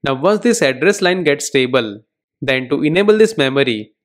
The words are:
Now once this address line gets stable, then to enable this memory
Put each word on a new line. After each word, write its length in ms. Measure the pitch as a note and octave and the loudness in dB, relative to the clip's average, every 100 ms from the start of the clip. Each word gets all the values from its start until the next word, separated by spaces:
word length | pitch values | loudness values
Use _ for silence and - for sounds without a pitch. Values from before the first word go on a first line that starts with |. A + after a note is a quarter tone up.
Now 120 | C#3+ | -4
once 260 | C3 D#3+ G#3+ | -2 0 0
this 220 | A#3+ A3+ | 0 2
address 400 | C#3 B2+ E3 G#3 | 0 2 0 0
line 220 | F3+ F#3 | 0 0
gets 220 | D3+ C#3+ - | 0 -2 -2
stable, 580 | C#3 C3 B2+ A2 G#2 _ _ _ _ | 0 0 0 -2 -10 _ _ _ _
then 300 | C3+ C3 B2+ | -2 -2 -2
to 120 | C#3+ | -2
enable 360 | D3+ E3+ G#3 G#3+ | 0 2 2 4
this 180 | G#3+ A3 | 4 2
memory 560 | C3+ C#3 C#3 A2 G#2+ _ | -2 0 -2 -2 -8 _